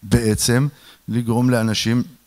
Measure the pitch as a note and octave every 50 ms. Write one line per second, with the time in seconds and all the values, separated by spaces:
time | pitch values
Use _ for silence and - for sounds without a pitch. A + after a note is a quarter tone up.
0 | - G2 A2 A#2+ A#2 A2 G#2+ G2 - - A#2+ B2 C#3 D3 - - - - - _
1 | _ - G#2+ A#2 A#2+ A2+ A#2 A#2 B2 B2+ B2 A#2 A2 A2+ G#2+ - - A2 A#2 B2
2 | A#2+ - - - _